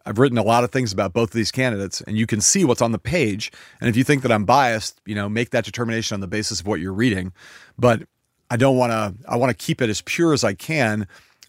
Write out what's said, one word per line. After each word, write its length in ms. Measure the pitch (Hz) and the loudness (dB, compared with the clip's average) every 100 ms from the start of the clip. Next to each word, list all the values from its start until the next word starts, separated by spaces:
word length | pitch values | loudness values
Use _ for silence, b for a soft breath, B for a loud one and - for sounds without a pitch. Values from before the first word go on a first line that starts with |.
| - | -6
I've 140 | 104 | 2
written 180 | 135 120 | 2 4
a 60 | |
lot 220 | 104 120 120 | 4 4 2
of 60 | |
things 200 | 135 120 | 0 -2
about 220 | 98 98 | -2 -2
both 160 | 117 117 | 0 -2
of 40 | |
these 180 | 113 104 | -2 -2
candidates, 500 | - 131 101 98 - | -2 -2 -2 -6 -8
and 160 | - 107 | -6 -4
you 100 | 113 | -2
can 140 | 107 | 0
see 240 | - 196 160 | 2 2 2
what's 160 | 117 | 2
on 100 | 117 | 0
the 80 | 110 | 0
page. 520 | - 170 113 101 - B B B | -2 0 0 -2 -8 B B B
And 100 | 120 | 0
if 60 | 113 | 2
you 80 | |
think 180 | 131 143 | 2 2
that 100 | 127 | 4
I'm 120 | 107 | 2
biased, 560 | 101 131 127 110 - - - | 4 4 4 0 -4 -12 -10
you 100 | 104 | -6
know, 140 | 101 | -4
make 220 | 107 123 | -4 -2
that 120 | 120 | -2
determination 500 | 107 98 117 113 107 | -4 -6 -4 -4 -4
on 60 | 104 | -6
the 80 | 95 | -6
basis 320 | 107 107 98 | -6 -6 -6
of 80 | 87 | -4
what 140 | 85 | -4
you're 120 | 90 | -4
reading. 380 | 95 123 95 92 - B B B - | 0 0 0 -4 -12 B B B 0
But 240 | 120 113 - _ _ _ _ | 2 2 -2 _ _ _ _
I 60 | 120 | 2
don't 180 | 135 127 | 4 4
wanna, 400 | 120 113 104 92 - | 2 0 -2 -6 -6
I 100 | 120 | 0
wanna 160 | 127 | 0
keep 280 | 113 - 160 | -2 -4 -2
it 80 | 120 | -2
as 120 | 101 | -2
pure 320 | - - 170 | -4 -2 0
as 100 | 139 | 2
I 100 | 110 | 0
can 540 | 98 - 160 117 107 98 b b b | -2 -6 -2 0 0 -6 b b b